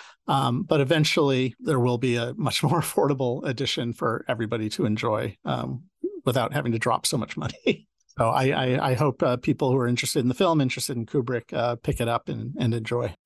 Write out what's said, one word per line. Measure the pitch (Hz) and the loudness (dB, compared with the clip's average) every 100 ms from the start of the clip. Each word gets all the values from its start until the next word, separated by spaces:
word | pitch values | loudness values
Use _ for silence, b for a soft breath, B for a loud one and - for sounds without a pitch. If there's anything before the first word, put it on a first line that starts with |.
| B B - | B B 0
Um, | 139 131 123 | 2 2 0
but | 196 156 | 2 2
eventually | 135 165 151 - 143 131 131 - | 4 4 4 4 4 4 0 -2
there | 247 131 | -2 2
will | 123 120 | 2 2
be | 127 120 | 0 0
a | 117 110 | -2 -2
much | 135 - | -2 0
<laughs> | |
more | 143 165 | 2 2
affordable | - - 143 135 123 123 - | 0 2 2 2 0 -2 -4
edition | 123 131 - 120 | -4 -2 -2 -4
for | - 131 113 - | -2 -2 -2 -2
everybody | 117 110 117 107 | -2 -2 -2 -4
to | - 104 | -2 0
enjoy, | 110 117 107 120 - | 0 0 0 -2 -6
um, | - 127 127 131 175 - 370 381 | -6 -4 -4 -8 -12 -10 -10 -4
without | - 131 113 | -2 0 0
having | 135 127 | -2 -2
to | 113 | -2
drop | 123 123 - | 0 0 0
so | 135 | -4
much | - - | -4 -6
money. | 127 - - - _ | -8 -4 -2 -2 _
<laughs> | _ _ - | _ _ -2
So | 113 | 0
I, | - 131 | 2 2
I, | 156 127 127 135 | 0 0 0 0
I | |
hope, | 123 147 - | 2 0 2
uh, | 147 123 | 0 0
people | - 139 135 | -2 0 2
who | 131 | 2
are | 120 | 2
interested | 123 135 156 | 0 0 0
in | 123 | 0
the | |
film, | 123 185 160 | 2 2 4
interested | 131 - - 120 | 2 0 -6 -6
in | 113 | -2
Kubrick, | 147 123 120 - | -2 0 -4 -4
uh, | - 120 123 | -2 -2 -2
pick | - - | -4 -2
it | 117 | 0
up | 117 - | 0 -2
and, | 110 117 - | -8 -8 -2
and | 123 | -2
enjoy. | 117 110 120 120 - | -2 -2 -4 -4 -8